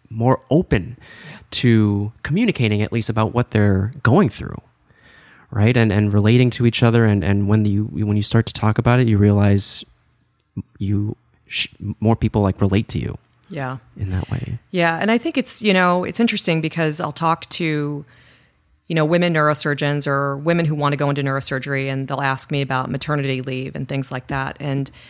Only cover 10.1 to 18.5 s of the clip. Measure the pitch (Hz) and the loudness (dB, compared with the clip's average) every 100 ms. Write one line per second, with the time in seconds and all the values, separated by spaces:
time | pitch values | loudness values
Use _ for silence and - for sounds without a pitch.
10.1 | _ _ _ _ - - - 98 101 104 | _ _ _ _ -14 -14 -8 -2 -2 -2
11.1 | - _ _ - - - - 104 - 107 | -8 _ _ -10 -8 -8 -8 -10 -2 0
12.1 | 113 110 110 98 - 98 95 - - - | 2 0 2 0 0 0 0 -2 -6 -8
13.1 | - _ _ - 143 131 131 _ - 98 | -10 _ _ -14 -10 -10 -10 _ -10 -6
14.1 | 92 - - - - - 180 170 165 202 | -4 -4 -6 -6 -12 -6 -2 0 0 0
15.1 | 233 320 277 254 - 214 185 180 180 180 | 0 -2 -4 -2 0 2 2 2 0 -2
16.1 | 180 233 208 - 160 156 170 156 147 160 | -2 0 0 -2 -2 -2 -2 -2 -2 -6
17.1 | 135 165 165 - - 165 151 147 143 - | -2 -2 -2 -4 -4 -2 -2 -4 -8 -12
18.1 | _ _ _ _ | _ _ _ _